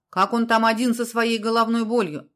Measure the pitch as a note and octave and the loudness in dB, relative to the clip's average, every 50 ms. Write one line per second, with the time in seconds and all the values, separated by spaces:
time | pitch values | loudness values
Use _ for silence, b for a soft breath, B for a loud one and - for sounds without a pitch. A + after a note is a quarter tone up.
0 | _ _ - F3+ G3 - A#3 A#3 A3+ A#3 A#3 A3+ A3 A3+ A3 G#3+ B3+ A#3+ A#3 A#3 | _ _ -2 -2 0 0 0 0 0 2 2 2 2 2 2 2 0 0 0 -2
1 | A#3+ A#3 A3+ A#3 A3+ A#3 A3+ A3+ G#3 A3+ A3+ A#3 A3+ A3 A#3 A#3 A3+ G#3+ A#3 A#3+ | -4 -4 -2 -2 0 0 0 -2 -2 0 2 2 2 2 0 -2 -2 0 0 0
2 | G3+ D#3+ D3+ C3+ - _ _ | 0 -2 -4 -10 -14 _ _